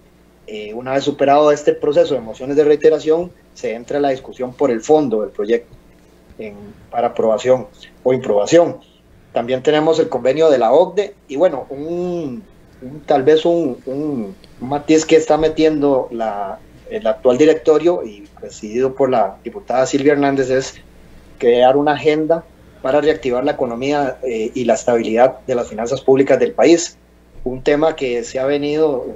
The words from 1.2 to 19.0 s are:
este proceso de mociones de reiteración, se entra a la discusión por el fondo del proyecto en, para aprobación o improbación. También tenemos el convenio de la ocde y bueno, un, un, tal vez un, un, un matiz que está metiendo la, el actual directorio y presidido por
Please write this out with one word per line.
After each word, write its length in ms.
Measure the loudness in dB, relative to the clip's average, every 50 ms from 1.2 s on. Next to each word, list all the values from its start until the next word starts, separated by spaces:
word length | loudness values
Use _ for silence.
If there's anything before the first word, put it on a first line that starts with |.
| 2 4 4 4 4 4 2
este 200 | 2 2 -2 -2
proceso 420 | 0 -2 0 2 2 2 2 0
de 60 | -4
mociones 360 | -6 -8 -14 -12 -8 -2 0
de 80 | 2 4
reiteración, 640 | 4 2 4 4 2 2 2 0 0 0 0 -2 -6 -10 _ _ _ _
se 200 | -12 -10 -8 -8
entra 240 | -8 -10 -6 -4 -2
a 20 |
la 100 | 0 -2
discusión 420 | -2 -4 -6 -16 -12 -10 -10 -10 -4
por 180 | -2 -2 0
el 100 | 0 -2
fondo 420 | 0 2 2 2 4 2 -2 -2 -4
del 80 | -6
proyecto 440 | -6 -8 -2 -2 -2 -2 -2 -8 -20 -20 _ -20 _ _ _ _ _ _ _ _ -20 _
en, 160 | -18 -18 -16 -18 -20 -20 -20 -20 -20 -10
para 180 | -6 -2 -2 -2
aprobación 600 | -2 -2 0 0 0 0 2 2 2 2 0 -8 -16 -20 -20 -20 _ _ _
o 100 | 0 0
improbación. 680 | 0 0 0 0 0 2 4 4 4 4 4 0 -8 -16 _ _ _ _ _ _ _ _ _ _
También 300 | -6 -4 -4 -4 -2 0
tenemos 360 | 0 2 2 2 2 2 2
el 100 | 0 -2
convenio 420 | -2 -2 -2 -2 0 2 2 4
de 80 | 4 4
la 140 | 2 4 4
ocde 420 | 4 2 2 0 -4 -6 -6 -8 _ _ _
y 80 | -4
bueno, 300 | 0 0 0 0 -2 -10 -12
un, 720 | -12 -12 -10 -8 -8 -6 -6 -6 -6 -6 -6 -8 -10 -12 -14 -20 -20 -20 -20 _ _ -20 -18
un, 180 | -18 -18 -18 -2
tal 160 | 0 0 2 4
vez 220 | 4 4 4 4
un, 340 | 2 0 0 0 -4 -6 -8 -10
un, 480 | -10 -8 -6 -6 -6 -6 -6 -8 -8 -12 -18 -20 -20 -16 -14
un 80 | -8 -6
matiz 380 | -6 -6 0 2 2 2 4
que 100 | 4 4
está 220 | 2 4 4 0 2
metiendo 680 | 2 0 0 2 0 0 2 2 0 2 2 2 0 -4
la, 480 | -6 -6 -6 -6 -6 -6 -8 -8 -10 -12 -16 -20 -20 -20 -18 -10
el 160 | -10 -4 -2
actual 320 | -2 -4 0 0 0 4 4
directorio 680 | 4 4 4 2 2 2 2 2 2 0 0 0 -4
y 240 | -10 -14 -16 -20 -20 _ -18
presidido 560 | -18 -16 -16 -14 -14 -8 -4 -2 -2 -2 0
por 140 | 0